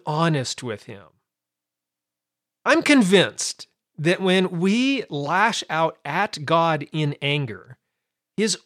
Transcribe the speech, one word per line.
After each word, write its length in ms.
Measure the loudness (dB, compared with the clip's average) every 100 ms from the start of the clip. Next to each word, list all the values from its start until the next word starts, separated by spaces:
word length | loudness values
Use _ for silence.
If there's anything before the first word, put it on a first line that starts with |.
| -2
honest 560 | -2 0 0 -2 -8
with 220 | -10 -10
him. 200 | -12 -20 -20 _ _ _ _ _ _ _ _ _ _ _ _ _ _ _
I'm 180 | 0 2
convinced 840 | 4 4 6 4 4 -2 -8 -10 -16 _ _ -4
that 220 | -2 0
when 400 | 2 2 2 0
we 440 | 0 2 2 0 -4
lash 520 | -6 -2 0 0 -2 -4
out 300 | -2 -2 -4
at 400 | -6 -4 -4 -6 -2
God 400 | 2 2 0 -4
in 260 | -4 -4 -2
anger, 560 | -2 -2 -4 -8 -18 -20 _ _ _ _ _ -4
his 220 | -2 -2